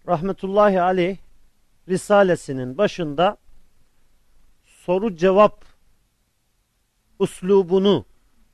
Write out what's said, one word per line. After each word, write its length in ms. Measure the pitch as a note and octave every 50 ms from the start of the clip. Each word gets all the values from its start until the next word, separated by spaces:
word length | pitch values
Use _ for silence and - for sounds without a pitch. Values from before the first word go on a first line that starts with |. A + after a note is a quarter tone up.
| _ -
rahmetullahi 760 | F3 D3+ E3 G3 F3+ - - F#3+ G3 G#3 G#3 G#3 F#3+ F#3
aleyh 360 | F3 F#3 F#3 F#3 E3+ F3+ G3 - - - - - - _ _ _ _ _ _ _ _ -
Risalesinin 880 | F#3 F3 - - G#3 G3+ G3+ F#3 E3+ D3 - - C#3 C3 B2+ B2+ C3 D3+
başında 600 | G#3 F#3+ - - F3 D3+ C#3+ C#3+ E3+ G3 G#3 - _ - - - - _ _ _ _ _ _ _ _ _ _ _ _ _ _ _ _ _ _ _ _ _ _ _ _ -
soru 260 | F3+ F#3+ G3+ A#3 F3+
cevap 500 | D#3 E3+ F#3+ F#3 G3 G#3+ G3+ - - - - _ _ _ _ _ _ _ _ _ _ _ _ _ _ _ _ _ _ _ _ _ _ _ _ _ _ _ _ _ -
uslubunu 840 | G3 - - - - F3+ G3+ G3 F#3+ D#3+ F3+ F#3+ F#3+ G#3 G3 C#3 - - _ _ _ _ _ _ _ _